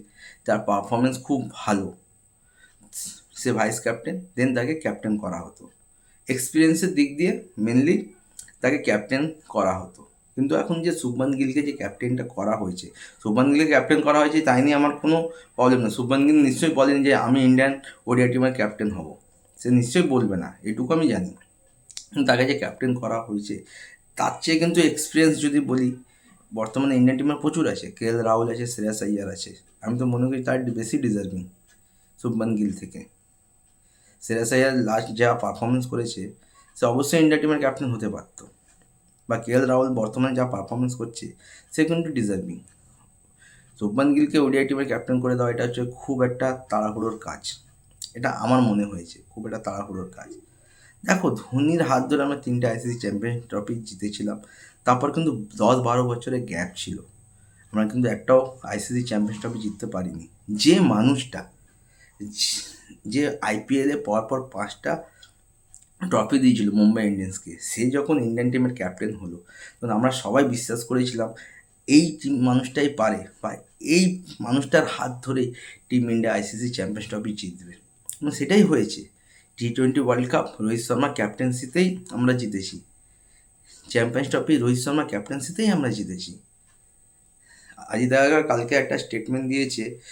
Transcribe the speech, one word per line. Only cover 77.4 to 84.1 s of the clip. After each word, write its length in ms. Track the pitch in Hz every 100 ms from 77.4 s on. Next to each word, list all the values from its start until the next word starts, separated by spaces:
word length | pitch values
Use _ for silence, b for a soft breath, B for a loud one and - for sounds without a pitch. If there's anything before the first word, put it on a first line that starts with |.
| 90 - 87 - _ _ - -
এবং 100 | 147
সেটাই 320 | 135 147 208
হয়েছে। 400 | - 135 104 - - _ b b b -
টি 80 | 120
টোয়েন্টি 320 | 120 131 139
ওয়ার্ল্ড 300 | 123 123 123
কাপ 160 | 160 - -
রোহিত 200 | 107 120
শর্মা 280 | - 123 139
ক্যাপ্টেন্সিতেই 800 | 123 104 - 127 123 131 175 185 185 -
আমরা 220 | 120 123
জিতেছি, 480 | 127 113 98 95 - - _ _ b b b b _ _ B B
চ্যাম্পিয়ন্স 400 | 120 120